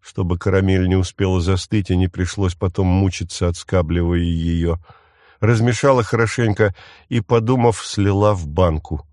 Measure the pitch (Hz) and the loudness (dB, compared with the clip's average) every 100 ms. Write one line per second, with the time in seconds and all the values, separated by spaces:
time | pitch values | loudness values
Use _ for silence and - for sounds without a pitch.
0 | - - 90 87 - 95 95 95 90 95 | -14 -6 -4 -2 0 2 2 2 2 0
1 | 90 - 98 92 85 92 - 107 95 92 | 0 -2 0 0 0 -2 -2 -4 0 0
2 | 92 - 90 - 92 87 92 - 95 92 | 0 -2 -6 -2 -4 -2 -6 0 0 2
3 | 95 - 85 - 87 85 - 95 78 85 | 0 -2 -10 -4 -4 -4 -2 -2 0 -2
4 | 85 87 87 82 82 85 82 82 - - | 0 0 0 -2 -2 -2 -2 -4 -8 -20
5 | _ _ _ _ 104 117 117 120 143 131 | _ _ _ _ 0 2 2 0 2 2
6 | 113 117 113 - 117 101 104 - - - | 2 0 0 0 -2 2 0 0 -18 -20
7 | _ 123 104 120 110 127 120 110 - - | _ -4 0 0 2 2 2 0 -6 -2
8 | 101 98 104 101 80 76 90 78 - 73 | 0 2 2 2 -2 0 2 0 -6 -10
9 | - | -10